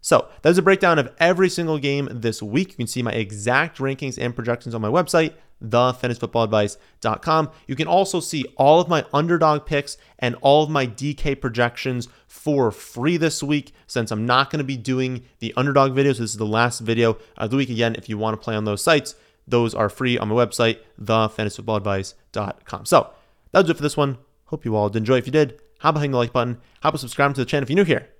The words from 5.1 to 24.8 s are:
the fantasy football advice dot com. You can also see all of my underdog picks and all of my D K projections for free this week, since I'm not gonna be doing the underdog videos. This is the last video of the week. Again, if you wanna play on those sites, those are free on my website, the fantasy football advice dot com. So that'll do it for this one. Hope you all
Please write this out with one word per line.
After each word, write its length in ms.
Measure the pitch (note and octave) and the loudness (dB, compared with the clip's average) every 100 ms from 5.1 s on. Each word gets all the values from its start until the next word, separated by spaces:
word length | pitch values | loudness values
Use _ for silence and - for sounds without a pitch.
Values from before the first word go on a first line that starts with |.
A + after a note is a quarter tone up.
| E3+ D#3+ - _ _ | 2 2 -4 _ _
the 320 | A2 A#2+ B2+ | -2 2 2
fantasy 260 | A#2+ B2 A#2 | 0 -6 -4
football 240 | A2 A#2+ | -4 -2
advice 340 | A2 G#2+ G#2 - _ _ | 2 2 0 -4 _ _
dot 220 | - A2 | -6 -4
com. 280 | - D#3+ D3+ - - | 0 0 0 -8 -12
You 100 | C3 | -6
can 100 | D#3 | 0
also 320 | F3 F#3+ F3 | 2 2 -2
see 240 | D#3 D#3 B2+ - | -4 -6 -6 2
all 240 | C#3 E3 | 6 6
of 80 | E3+ | 4
my 160 | D#3+ - | -2 0
underdog 520 | C#3 E3 E3+ D#3 D3+ - | -2 0 2 2 2 -2
picks 300 | D3 C#3+ - _ _ | -4 -4 -16 _ _
and 160 | B2+ A#2 | -6 0
all 220 | C#3 D3 | 4 6
of 60 | D#3 | 4
my 160 | D#3 B2+ | -2 -2
D 280 | G#2 C#3+ | -4 -8
K 220 | C#3 D3+ C3+ | -4 -4 -2
projections 760 | C3 A2 A#2+ - C3 B2 A#2 _ _ | -4 0 -2 -2 -6 -6 -8 _ _
for 440 | - D#3 C#3+ A#2 | -8 -2 2 2
free 440 | - - A#2 C#3 F3 | 0 -14 -4 -2 0
this 260 | D#3+ - | 0 -2
week, 300 | C#3 D3 - _ _ | -2 -4 -4 _ _
since 240 | B2 A2+ | -4 -4
I'm 140 | G#2+ A#2 | -4 0
not 240 | B2+ C3+ | 2 2
gonna 160 | D#3 C3+ | -4 -4
be 100 | C3 | -6
doing 480 | A2 C3 C3 B2+ - _ | -2 -2 -2 -6 -12 _
the 140 | A2+ - | -6 -2
underdog 380 | C#3 C#3 C3+ | 2 4 4
videos. 240 | C3 C#3 A#2 | 4 2 0
This 140 | A2+ | -4
is 60 | G#2+ | -4
the 80 | G#2+ | -2
last 360 | A2 A#2+ - | 2 0 -2
video 360 | A2 A#2 A2+ A2 - - | -2 2 2 0 -10 -10
of 140 | A2 | -2
the 40 | C3+ | -2
week. 140 | C3 | -2
Again, 260 | A#2 A#2 A2+ | 0 -2 -2
if 140 | - | -8
you 80 | G#2 | -6
wanna 180 | A2 A2 | -4 -4
play 200 | - G#2+ | -6 -4
on 100 | G#2+ | -2
those 180 | G2+ | -2
sites, 320 | - D3+ - - _ _ - | 2 2 0 -18 _ _ -2
those 260 | A#2+ A#2 | 0 2
are 140 | - G#2 | 0 -2
free 300 | - B2+ A#2+ | -2 -2 -2
on 100 | G#2+ | 0
my 80 | A2+ | 2
website, 440 | A#2 - A2+ A2+ - - | 0 2 0 0 -12 -16
the 320 | G#2+ A2+ A2 | -2 0 0
fantasy 280 | - G#2+ - | -2 -6 -6
football 200 | G2+ G#2+ | -4 -2
advice 380 | G2+ G2 G2 - _ | 0 -2 -4 -14 _
dot 320 | A2 G2+ - - | -8 -8 -10 -14
com. 200 | G2 G2+ | -12 2
So 260 | D#3 - - _ _ _ | 2 2 -12 _ _ _
that'll 160 | F3 E3+ | 2 2
do 40 | |
it 60 | D#3+ | 0
for 60 | |
this 120 | D3 - | -2 0
one. 220 | C#3 B2 _ _ _ | -2 -4 _ _ _
Hope 200 | D3+ A#2 | -8 -2
you 100 | |
all 140 | G#2+ | 0